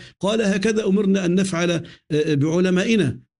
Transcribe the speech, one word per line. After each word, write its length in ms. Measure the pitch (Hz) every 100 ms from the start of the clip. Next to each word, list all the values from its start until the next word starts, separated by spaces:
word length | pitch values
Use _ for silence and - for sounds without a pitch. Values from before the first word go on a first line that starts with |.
| - -
قال: 220 | 190 226
"هكذا 440 | 202 196 214 220 214
أمرنا 400 | 196 196 196 180
أن 80 |
نفعل، 360 | 180 190 165 175 170 170 - -
آه، 240 | 151 156
بعلمائنا". 880 | 143 151 170 185 180 214 220 143 - - _